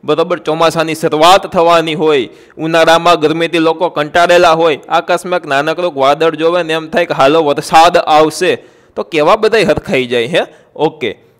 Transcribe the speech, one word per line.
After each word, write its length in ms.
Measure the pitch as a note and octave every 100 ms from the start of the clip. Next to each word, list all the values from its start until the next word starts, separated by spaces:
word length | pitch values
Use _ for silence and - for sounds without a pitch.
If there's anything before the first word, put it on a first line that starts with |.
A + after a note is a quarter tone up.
બરોબર, 340 | C#3 D3+ E3+ E3+
ચોમાસાની 560 | D3 D#3 E3 E3 D#3+
શરૂઆત 520 | D#3 E3 D3+ E3 G3 E3+
થવાની 480 | F#3 E3+ E3+ D#3+
હોય, 340 | D3+ D#3+ D3 A2+ - _ -
ઉનાળામાં 580 | D#3+ E3 D#3+ E3 E3+
ગરમીથી 440 | E3+ D#3 D#3+ E3 E3
લોકો 300 | D#3+ D#3+ F3
કંટાળેલા 640 | D#3+ D3 F3 F3 F3 F3
હોય, 260 | E3 E3 B2+ -
આકાશમાં 520 | E3 E3+ F3 F#3 F3+
એક 60 | D3+
નાનકડું 480 | C#3 D3+ D#3+ F3
વાદળ 400 | C#3 C3+ D3 E3
જોવે 280 | D3+ D#3+ F3
ને 100 | D#3+
એમ 160 | D#3+ D#3
થાય 180 | F3 F3
કે 80 |
હાલો 280 | D3+ C#3 D#3
વરસાદ 520 | D3+ C#3+ - E3 E3+ F3
આવશે, 600 | - D3+ D#3 - F3+ B2+ - _ _ -
તો 60 |
કેવા 340 | - D#3+ D3+ A3
બધાય 280 | A3 A3
હરખાઈ 420 | E3 D3 - D3+ B2
જાય, 200 | A#2+ A2+
હે? 140 | E3+ B3 - _ -
ઓકે. 420 | D#3 D#3 A2+ - _